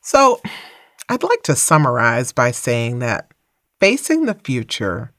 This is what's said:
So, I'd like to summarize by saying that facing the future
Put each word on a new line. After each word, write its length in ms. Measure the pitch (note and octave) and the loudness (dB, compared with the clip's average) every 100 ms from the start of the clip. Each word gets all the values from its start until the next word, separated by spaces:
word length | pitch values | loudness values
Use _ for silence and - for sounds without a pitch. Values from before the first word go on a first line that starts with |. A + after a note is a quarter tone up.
So, 400 | - C4+ C4+ A#3+ G#3 - - - _ _ - | 2 4 4 2 -8 -14 -18 -20 _ _ -6
I'd 140 | B3 | -4
like 200 | F4+ A#4 | 0 -2
to 100 | - | 0
summarize 760 | C3+ - D#3 D3 A#2+ A#2 A#2 B2 | -2 4 4 4 2 0 0 -2
by 180 | - B2 | 0 0
saying 480 | A#2+ - A#2+ A#2 B2 | 0 -2 -2 -2 -4
that 320 | B2 G#2 - _ _ _ _ _ | -4 -4 -8 _ _ _ _ _
facing 480 | G3 C4 - D#4+ D4 | 2 2 0 0 0
the 80 | |
future 760 | G3+ - B2+ A2+ - G2+ F2 - | -4 -4 -4 -4 -4 -4 -4 -8